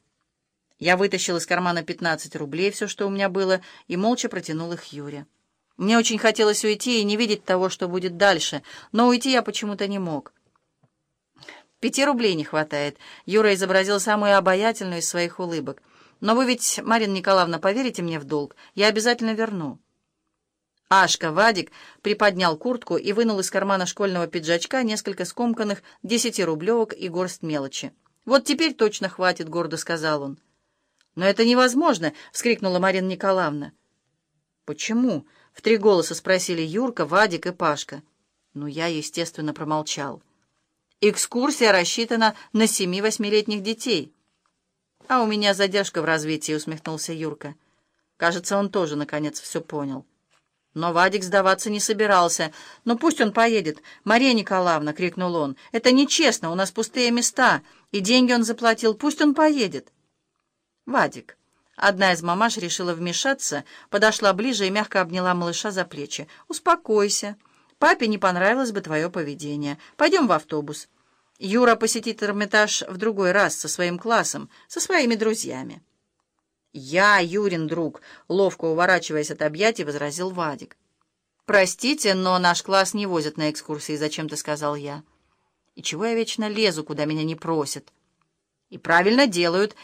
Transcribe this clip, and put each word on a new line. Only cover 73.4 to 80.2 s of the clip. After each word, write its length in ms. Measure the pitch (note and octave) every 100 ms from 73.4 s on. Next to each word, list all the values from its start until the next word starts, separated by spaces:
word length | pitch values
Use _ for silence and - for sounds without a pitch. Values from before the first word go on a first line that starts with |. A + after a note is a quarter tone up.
| F3+ -
со 120 | D3+
своим 300 | - F3 F3
классом, 500 | A3 A3+ F3 - C#3+ _ -
со 120 | -
своими 340 | - F#4 B3
друзьями». 680 | A3 A3 A3 - B2+ B2+ A#2 _ _ _ _ _ _ _ _ _
«Я 460 | D3+ C3+ E3+ G#3 G3+
Юрин 480 | F3 F#3+ G3+ F3 D#3
друг», 360 | E3 D#3+ - - - -
ловко 360 | F3 G3 -
уворачиваясь 640 | E3 D#3+ F3+ F3+ E3 D#3 D3
от 120 | D3+
объятий, 420 | D3+ D3+ G#3+ A3
возразил 460 | D3+ C#3+ D3 D#3